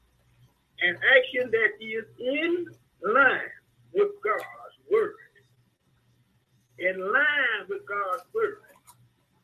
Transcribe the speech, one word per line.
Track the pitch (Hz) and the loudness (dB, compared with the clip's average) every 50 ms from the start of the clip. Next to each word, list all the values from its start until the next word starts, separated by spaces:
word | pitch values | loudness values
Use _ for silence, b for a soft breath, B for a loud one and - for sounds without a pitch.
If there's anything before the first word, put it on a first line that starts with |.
| _ _ _ _ _ _ _ _ - _ _ _ _ _ _ - | _ _ _ _ _ _ _ _ -20 _ _ _ _ _ _ -2
and | 175 180 175 | -2 -2 -2
action | - 190 233 262 262 254 - - 254 247 233 | 0 2 6 6 6 6 4 -2 -4 -2 0
that | 214 226 220 208 - - 220 | 0 0 0 0 -4 -8 -10
is | 220 220 226 220 - - - | -8 -8 -8 -8 -10 -14 -8
in | 240 254 285 302 320 339 349 359 339 - - _ _ _ _ - - | -4 -2 -2 0 0 0 0 -2 -2 -6 -12 _ _ _ _ -8 -4
line | 196 226 269 277 254 202 147 - - - - _ _ _ _ _ _ - | 0 4 6 6 6 4 2 -4 -8 -12 -18 _ _ _ _ _ _ 0
with | 190 202 202 - - - | 0 0 0 0 -6 -4
God's | 214 208 175 - - - - - - - _ _ - | -2 -2 -2 -4 -8 -14 -16 -18 -20 -20 _ _ 0
word. | - - - - - - - - _ - _ _ _ _ _ _ _ _ _ _ _ _ _ _ _ _ _ _ _ _ _ _ _ _ _ _ _ 131 | 2 2 2 0 -4 -12 -20 -20 _ -20 _ _ _ _ _ _ _ _ _ _ _ _ _ _ _ _ _ _ _ _ _ _ _ _ _ _ _ -4
In | 165 185 190 190 | -4 -2 -2 -2
line | 185 196 226 269 294 311 294 285 269 233 220 202 185 185 | -4 0 2 2 2 2 2 0 0 0 -2 -4 -6 -8
with | 196 - - | -8 -8 -8
God's | - 202 202 196 185 180 175 - _ - | -8 -6 -4 -2 -4 -4 -6 -6 _ -4
word. | 220 220 - - - - - - - _ - - _ - _ _ _ _ _ _ _ | -2 -2 -2 -4 -6 -18 -20 -20 -20 _ -20 -20 _ -20 _ _ _ _ _ _ _